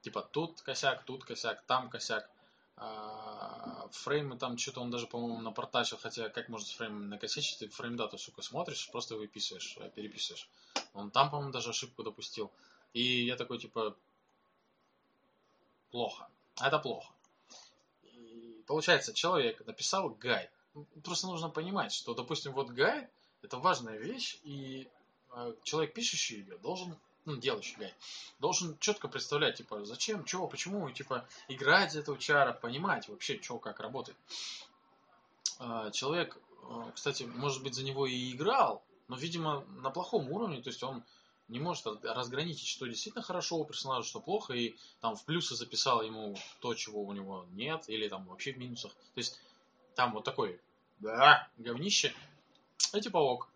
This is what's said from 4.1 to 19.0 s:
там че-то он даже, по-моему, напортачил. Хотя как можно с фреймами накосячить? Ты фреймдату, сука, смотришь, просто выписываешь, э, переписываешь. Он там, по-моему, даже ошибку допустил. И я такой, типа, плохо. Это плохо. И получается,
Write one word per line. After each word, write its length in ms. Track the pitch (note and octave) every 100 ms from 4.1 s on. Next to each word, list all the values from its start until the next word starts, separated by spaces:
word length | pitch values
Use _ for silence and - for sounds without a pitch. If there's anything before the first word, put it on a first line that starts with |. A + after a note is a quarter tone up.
| D3 C#3+ B2
там 200 | B2+ A#2+
че-то 240 | - C3
он 100 | A#2+
даже, 160 | A#2+ A#2
по-моему, 340 | A#2+ A#2+ A#2
напортачил. 580 | A2+ G#2+ A#2 B2 A2+ A2
Хотя 300 | A2 A#2 A2
как 200 | - A2+
можно 200 | A2+ G#2
с 40 |
фреймами 340 | - A2+ G#2 G2+
накосячить? 520 | G2+ G#2+ - - -
Ты 100 | G#2+
фреймдату, 500 | - A#2+ A#2+ G#2+ F#2+
сука, 240 | - -
смотришь, 460 | - C3+ F3 C#3+ -
просто 260 | B2 - A2
выписываешь, 600 | G#2+ G#2+ - F#2 - -
э, 120 | G#2
переписываешь. 580 | - G#2 G#2 - G#2+ - - - - -
Он 160 | G2+ G#2
там, 200 | B2 C#3+
по-моему, 200 | D3 C#3
даже 180 | B2+ A#2
ошибку 320 | A2 B2 -
допустил. 480 | A2 G2+ G#2 - G2+ _ - - _
И 320 | A#2+ B2 B2
я 120 | A#2+ B2
такой, 220 | A#2+ A#2+
типа, 380 | G#2 A#2+ A2 G2 _ _ _ _ _ _ _ _ _ _ _ _ _ _ _ _ _ _ _
плохо. 380 | A#2+ A2 - - _ _ -
Это 180 | C3+ D3+
плохо. 340 | C#3 G#2+ - _ _ _ _ - - _ _ _
И 600 | A#2+ A#2+ A#2 A2+ A#2 A2+ -
получается, 460 | D3+ D#3 D3